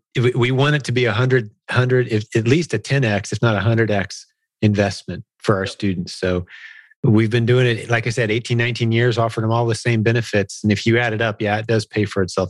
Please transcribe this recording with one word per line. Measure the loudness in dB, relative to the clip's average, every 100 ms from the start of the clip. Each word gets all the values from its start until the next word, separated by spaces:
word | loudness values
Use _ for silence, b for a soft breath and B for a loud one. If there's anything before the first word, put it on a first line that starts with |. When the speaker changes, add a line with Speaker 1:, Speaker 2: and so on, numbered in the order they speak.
| _ -2
Speaker 1:
it, |
we, | 0
we | 0 0
want | 2 2 2
it | 0
to |
be | 0 0
a |
hundred, | 2 2 2 0 _ -4
hundred, | 0 2 2 2
if, | -2 0 -2
at | 2
least | 2 2
a | -4
ten | -2 0
X, | 0 -2 -4
if | -2
not | 0 2
a |
hundred | 2 2 2
X | 0 -4 -10 -20 _ _ -2
investment | 0 2 0 -2 -10 -14 -14 _
for | -2 -2
our | -2
Speaker 2:
Yep. |
Speaker 1:
students. | -4 -4 -4 -6 -6
So | -4 -4 -6 B B B B B
we've | 2 4 4
been | 0 2
doing | 2 2
it, | 0 -2
like | -2 -2
I |
said, | -2 0
eighteen, | -2 -2 -2
nineteen | -2 -2 0
years, | 2 2 2
offering | -2 0
them | 0
all | 0 0
the | -2
same | 0 0
benefits. | 2 0 0 -2 -2 -2
And | 0
if | 0 2
you | 0
add | 0
it | -2
up, | -2 -2
yeah, | -2 -2
it | 0
does | -2 -2
pay | -4 -2
for | -2
itself | -2 -2 -4